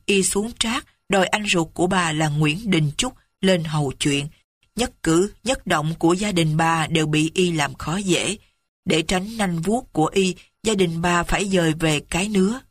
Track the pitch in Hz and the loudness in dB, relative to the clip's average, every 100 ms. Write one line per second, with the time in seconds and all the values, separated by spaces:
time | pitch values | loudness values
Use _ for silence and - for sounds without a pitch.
0 | - 202 185 196 220 240 233 254 - _ | 0 2 2 0 -4 -4 -4 -4 -8 _
1 | _ 202 185 208 208 175 160 - 180 196 | _ 0 2 -2 0 0 0 0 0 2
2 | 170 151 156 147 151 160 233 170 151 - | 0 0 0 2 0 0 -2 0 0 -2
3 | 254 - _ _ 190 185 160 151 143 - | -6 -6 _ _ 0 2 0 -2 -4 -2
4 | 151 143 147 - _ _ _ - 247 - | 0 0 -4 -12 _ _ _ -6 -6 -2
5 | - 165 202 - 226 269 - 170 151 165 | 2 2 2 -2 -4 -4 0 -2 -2 0
6 | 165 185 208 175 160 156 165 165 156 160 | 2 2 0 0 2 2 2 0 0 0
7 | 156 151 156 - 180 160 143 131 - 180 | 2 0 0 0 0 0 -2 -4 -6 -4
8 | 196 151 131 208 _ _ _ _ - 160 | 0 0 0 -6 _ _ _ _ -2 -2
9 | 160 185 196 226 196 165 170 233 - - | 0 -2 -4 -4 -2 -2 0 -2 -2 -2
10 | 156 196 185 175 - _ 214 208 175 165 | 0 2 0 -2 -14 _ -4 0 0 0
11 | 175 175 170 165 196 190 165 156 160 147 | 0 0 0 -2 0 2 2 0 0 -2
12 | - 170 202 202 190 254 - | -2 -4 0 2 0 -2 -10